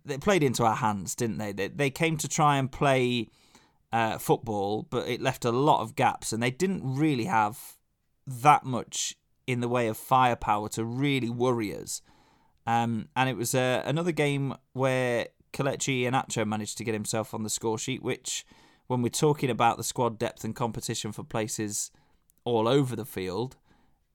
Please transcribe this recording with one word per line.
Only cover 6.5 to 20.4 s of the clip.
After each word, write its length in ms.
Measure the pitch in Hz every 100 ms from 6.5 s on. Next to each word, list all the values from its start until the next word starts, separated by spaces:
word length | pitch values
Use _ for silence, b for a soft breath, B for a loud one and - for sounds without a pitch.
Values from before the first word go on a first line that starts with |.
didn't 300 | 131 190 185
really 420 | 131 131 156 127 175
have 520 | 110 104 120 - - _ _ _ _ -
that 380 | 123 147 143 131
much 500 | 117 - - - - _ _ -
in 140 | 120
the 80 | 120
way 180 | 123 113
of 80 | -
firepower 720 | - 131 127 117 - 104 107
to 140 | -
really 460 | 117 123 143 135 117
worry 440 | 120 123 120 101
us. 280 | 50 50 - - b b b b b -
Um, 420 | 117 117 113 - 123
and 140 | 131
it 80 | 101
was, 180 | 120 131
uh, 260 | 127 123 -
another 260 | 151 175
game 440 | 151 147 139 135 - _
where 540 | 123 135 127 123 120 - _ _
Kelechi 500 | - 139 101 - 127
Iheanacho 420 | 123 131 - 120 107
managed 320 | 107 104 -
to 40 |
get 100 | 110
himself 400 | 107 101 113 104
on 100 | 110
the 60 | 107
score 280 | - 113 113
sheet, 260 | - 127
which, 420 | 123 - - - - b b b b
when 140 | 127
we're 80 | 117
talking 400 | - 156 147 135
about 260 | 113 117 -
the 80 |
squad 340 | 113 - 120 107
depth 280 | 117 -